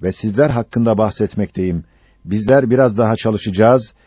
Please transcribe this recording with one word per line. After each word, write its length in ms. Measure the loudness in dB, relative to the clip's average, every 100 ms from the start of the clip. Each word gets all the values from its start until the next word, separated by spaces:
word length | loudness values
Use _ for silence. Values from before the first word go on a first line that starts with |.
ve 100 | -8
sizler 380 | -4 -4 0 0
hakkında 480 | 0 -4 -2 0 2
bahsetmekteyim. 840 | 0 -2 -4 -4 -6 -4 -4 -4 -8 _ _ _ -8
Bizler 440 | -4 2 2 2
biraz 280 | 2 2 2
daha 180 | 0 0
çalışacağız 800 | -2 -4 -2 2 4 4 0 -16